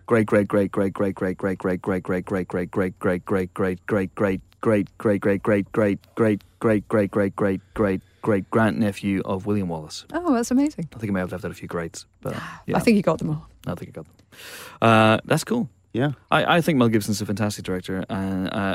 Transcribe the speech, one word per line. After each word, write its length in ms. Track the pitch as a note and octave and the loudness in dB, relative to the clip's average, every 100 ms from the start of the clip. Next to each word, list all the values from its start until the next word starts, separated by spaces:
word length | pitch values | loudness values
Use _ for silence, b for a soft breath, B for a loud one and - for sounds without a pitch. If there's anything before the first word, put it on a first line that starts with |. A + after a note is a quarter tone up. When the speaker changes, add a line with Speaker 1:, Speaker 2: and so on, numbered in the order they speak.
| - | 0
Speaker 1:
Great, 200 | A2+ G#2+ | 2 4
great, 220 | G#2+ G2+ | 2 4
great, 240 | G#2 G2 | 2 0
great, 200 | - G2 | 0 -2
great, 220 | - G2+ | 0 -2
great, 220 | F#2+ F#2+ F#2 | -2 -4 -2
great, 200 | G2 F#2 | -4 -2
great, 220 | F#2+ F#2 | -2 -2
great, 220 | - F#2 | -2 -4
great, 220 | F2 F#2 | -2 -4
great, 20 | F2+ | -2
great, 720 | G2 F2+ F#2+ F2+ - F#2 - | -4 -4 -4 -4 -2 -4 -2
great, 0 | |
great, 260 | G#2 F2+ | -2 -2
great, 640 | - G2+ F2+ - G2 F2+ - | -2 -2 -2 -2 -2 -2 -2
great, 0 | |
great, 240 | G#2+ F#2 - G2+ F#2+ - _ | -2 -2 -2 0 -2 -6 _
great, 280 | A2+ G#2 F#2 - A2 G2 G#2+ G2 - G#2 F#2+ - G#2+ G2 _ | 0 2 0 -2 0 0 0 0 2 0 0 0 0 0 _
great, 300 | - A2+ G2+ - - | 0 2 0 -4 -2
great, 300 | A#2 G#2+ - | 0 2 2
great, 220 | A2+ G2+ | 0 0
great, 240 | A2 G2 - | 0 -2 0
great, 240 | G2+ F#2+ - | -2 -2 -4
great, 280 | - G#2 F#2+ - _ | -2 0 0 -6 _
great 280 | - G2+ F#2 | 0 0 0
grandnephew 680 | A#2 A2 A2 G#2+ G2 G2+ F#2+ | 2 2 2 -2 -2 -2 -2
of 220 | - G2 G#2 | -2 -4 -2
William 220 | G#2 F2+ | -2 -2
Wallace. 380 | E2 D#2 - - | -6 -8 -14 -10
Speaker 2:
Oh, 220 | - F4 | -4 0
that's 160 | A#3+ A#3+ | 0 2
amazing. 380 | B3+ D4 - E3+ | 2 0 -2 -10
Speaker 1:
I 60 | - | -6
think 140 | G#2+ | -4
I 20 | |
may 60 | G2 | -2
have 100 | F2+ | -2
left 140 | F2+ | -6
out 80 | F2+ | -8
a 20 | |
few 140 | E2+ F2+ | -10 -8
greats, 360 | F2 E2 - - _ | -6 -6 -10 -20 _
but, 140 | - - | -8 -8
Speaker 2:
<sighs> 0 | |
I 40 | B B B | B B B
Speaker 1:
yeah. 120 | F#3 | 0
Speaker 2:
think 160 | G#3+ G#3 | 4 4
you 60 | |
got 140 | F3 D#3+ | 4 0
them 120 | E3 | -2
all. 160 | D3+ - - | -6 -8 -14
Speaker 1:
I 120 | - F2+ | -10 -10
think 140 | F2+ | -10
I 20 | |
got 140 | - D#2+ | -16 -18
them. 100 | _ _ B B B B B | _ _ B B B B B
Uh, 360 | A2+ A2 A2 A2 | 6 6 6 4
that's 200 | - D#3 | 2 -2
cool. 260 | - A#3+ F#3 _ _ | 0 -2 -2 _ _
Speaker 3:
Yeah. 200 | A2 C#3+ C3+ - | -2 -2 -2 0
Speaker 1:
I, 240 | D#3 - E3+ | 0 4 2
I 40 | |
think 180 | D#3 C#3+ | 4 4
Mel 100 | A#2+ | 4
Gibson's 320 | A2 G2+ G#2 | 2 0 -2
a 40 | G#2 | -2
fantastic 380 | G#2 G#2+ - | -2 -2 -4
director, 400 | F#2 F#2 F#2 F#2+ - | -6 -6 -4 -6 -4
and, 440 | F#2+ F#2+ F#2+ F#2 | -4 -2 -2 -4
uh, 220 | - G2 | -2 -4